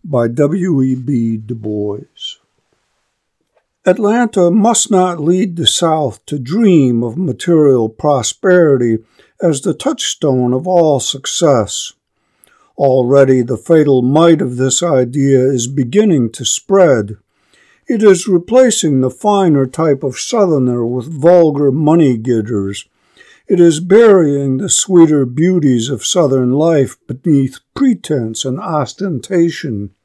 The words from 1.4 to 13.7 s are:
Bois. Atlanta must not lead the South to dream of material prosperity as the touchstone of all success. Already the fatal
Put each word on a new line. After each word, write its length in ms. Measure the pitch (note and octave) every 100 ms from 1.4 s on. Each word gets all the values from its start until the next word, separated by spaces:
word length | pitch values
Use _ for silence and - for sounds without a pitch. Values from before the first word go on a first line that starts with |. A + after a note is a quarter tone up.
| G#2+ A2+
Bois. 500 | G#2 G#2+ G#2 G#2 - _ - - _ _ _ _ _ _ _ _ _ _ _ _ _ _
Atlanta 680 | - F#3 G3+ A3+ A#3 G3 F3
must 400 | G#3+ G#3+ - -
not 280 | F#3 F#3 E3+
lead 360 | D3 F#3 F#3+ E3+
the 100 | C3
South 580 | - E3+ D#3 C#3 - -
to 100 | D3
dream 640 | B2 F#3+ A3 E3+ C3 A#2
of 160 | A#2+ C3
material 720 | F3+ A2 - E3 D3 B2+ A2+
prosperity 1080 | - D3+ C#3 A2 - F#3+ F3+ D#3+ C3+ A#2+ A2 _ _ _ _
as 200 | E3+ C3+
the 120 | G3
touchstone 800 | - C#4+ C#4+ - - D3+ B2+ B2
of 140 | B2+ F3
all 320 | F3+ D#3+ C#3
success. 920 | - C3+ - - E3+ B2+ G2+ - - _ _ _ _ _ _ _ _ -
Already 640 | C#3 C3 B2 C#3 C3+ C3
the 160 | B2 A#2
fatal 460 | -